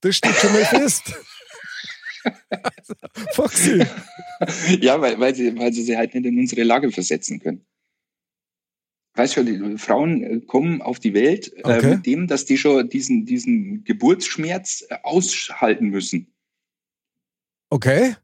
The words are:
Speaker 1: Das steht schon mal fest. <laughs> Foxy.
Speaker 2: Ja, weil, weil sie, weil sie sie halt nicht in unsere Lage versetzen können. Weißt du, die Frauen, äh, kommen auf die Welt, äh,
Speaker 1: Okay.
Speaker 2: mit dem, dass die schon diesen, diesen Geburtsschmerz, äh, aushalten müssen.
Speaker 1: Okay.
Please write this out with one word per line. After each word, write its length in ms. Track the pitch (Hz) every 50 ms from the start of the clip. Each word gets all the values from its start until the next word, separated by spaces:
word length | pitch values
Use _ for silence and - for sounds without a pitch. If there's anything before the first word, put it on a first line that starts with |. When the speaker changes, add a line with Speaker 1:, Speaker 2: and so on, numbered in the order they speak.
Speaker 1:
Das 160 | - 185 196
steht 200 | - - 226 214
schon 160 | - - 208 202
mal 120 | 214 214
fest. 380 | - 240 269 277 277 - - - - - - - - - - 523 - 622 453 - - - - - - - - - - - - -
<laughs> 80 | 247 - - _ _ - - - 262 - - _ - 208 _ _ - _ - 220 - 605
Foxy. 520 | - - 254 - - - - 262 180 - - - - - - - - - - - - - 175 - - - 165 185 185
Speaker 2:
Ja, 200 | - 127 131 156
weil, 180 | 147 123 113 107
weil 140 | 123 131 135
sie, 220 | 127 123 117 110 117
weil 140 | 120 120 117
sie 100 | 120 117
sie 120 | 120 120
halt 180 | 113 117 117 -
nicht 100 | 127 123
in 120 | 123 120 123
unsere 240 | 127 123 120 120 117
Lage 260 | 117 117 131 139 127
versetzen 480 | 107 - 90 - - 76 - - - -
können. 240 | _ 82 76 65 _ _ _ _ _ _ _ _ _ _ _ _ _ _ _ _ _ _ _ _ _ _ _ _ _ _ _ _ _ _ _
Weißt 220 | - 120 135 -
du, 80 | 147 127
die 340 | 120 107 95 98 104 104 107
Frauen, 440 | - - 110 117 147 165 165 131 -
äh, 180 | - 113 117
kommen 420 | 120 _ - 131 143 170 170 147 -
auf 160 | - 123 -
die 160 | - 113 98
Welt, 380 | 101 113 143 175 208 - - - -
äh, 20 | -
Speaker 1:
Okay. 280 | 143 120 117 117 135 -
Speaker 2:
mit 100 | 196 180
dem, 200 | 123 127 156 180
dass 180 | 175 151 135 -
die 120 | - 139 135
schon 300 | - 151 143 135 120 120
diesen, 360 | - 139 131 - 131 113 107
diesen 580 | 117 123 123 117 127 120 113 101 95 104 107 -
Geburtsschmerz, 1000 | - 110 104 117 131 180 185 - - - - 156 160 175 190 185 - - - - -
äh, 80 | - - _
aushalten 840 | - 151 180 180 - - - - - - - - 113 107 - 117 104
müssen. 460 | 98 98 92 95 - - - _ _ _ _ _ _ _ _ _ _ _ _ _ _ _ _ _ _ _ _ _ _ _ _ _ _ _ _ _
Speaker 1:
Okay. 460 | - 139 107 127 135 156 233 262 226 -